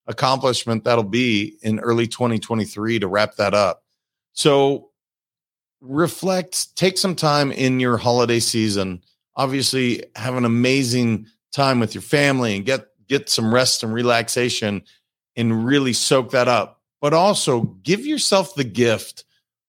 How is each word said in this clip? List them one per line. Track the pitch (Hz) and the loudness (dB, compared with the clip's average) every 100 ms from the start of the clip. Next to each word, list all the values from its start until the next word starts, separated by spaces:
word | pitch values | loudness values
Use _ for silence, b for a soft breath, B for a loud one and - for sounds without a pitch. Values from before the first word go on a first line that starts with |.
| - | -12
accomplishment | - 131 131 131 117 117 113 | -2 0 2 0 0 -2 -2
that'll | 120 117 | 2 2
be | 98 117 127 101 104 - | 2 0 2 0 -2 -6
in | 110 107 | -4 -2
early | 120 117 117 | 0 0 0
twenty | - 120 110 | -2 -2 -2
twenty-three | - 113 101 104 110 117 | -2 -4 -4 -4 -4 -2
to | 92 | 0
wrap | 101 104 - | 0 0 0
that | 101 104 | 0 2
up. | 95 - _ _ _ _ _ | 0 -2 _ _ _ _ _
So | - 156 139 139 135 - _ _ _ _ _ _ _ _ _ | 0 4 4 2 0 -8 _ _ _ _ _ _ _ _ _
reflect, | 131 147 170 - 185 185 175 - - - | -6 -2 -2 -2 -2 -2 -2 -6 -6 0
take | 185 185 | 0 0
some | 196 156 | -4 0
time | 151 147 139 | 2 2 0
in | - 131 127 | 0 0 2
your | 127 113 | 0 2
holiday | 120 123 120 117 | 2 2 4 2
season. | - 113 110 101 95 87 _ _ _ - | 0 0 0 -2 -4 -8 _ _ _ -6
Obviously, | 131 135 120 131 123 - - - | -4 -2 -2 0 -2 -2 -8 -10
have | 127 127 | -6 -2
an | |
amazing | 117 120 127 139 123 123 117 104 B B - | 0 2 2 2 0 0 0 -2 B B -10
time | - 135 123 | -2 0 2
with | 110 98 | 0 -4
your | |
family | - 147 143 131 117 98 | -2 2 2 2 0 -2
and | 104 | -2
get, | 131 - _ 107 | -4 -6 _ -4
get | 139 - | -4 -2
some | - 113 | -2 2
rest | 123 127 - | 2 2 -2
and | 110 | -4
relaxation | 117 120 117 113 123 123 - 107 98 b b _ _ _ 120 | -2 2 2 0 -2 -2 -2 -4 -4 b b _ _ _ -2
and | 117 113 120 | 0 0 2
really | 143 131 | 2 0
soak | 107 - 135 110 | -2 2 2 2
that | 131 123 | 0 2
up. | 113 92 _ _ - | 2 -2 _ _ -4
But | 147 | 0
also | 160 202 - 151 120 | 2 2 0 0 0
give | 107 92 131 208 294 | -2 -6 -2 -2 -2
yourself | 294 - 196 175 143 | -2 0 0 -2 -6
the | 123 | -4
gift | 113 117 104 - - - _ _ _ | 0 0 0 -6 -20 -20 _ _ _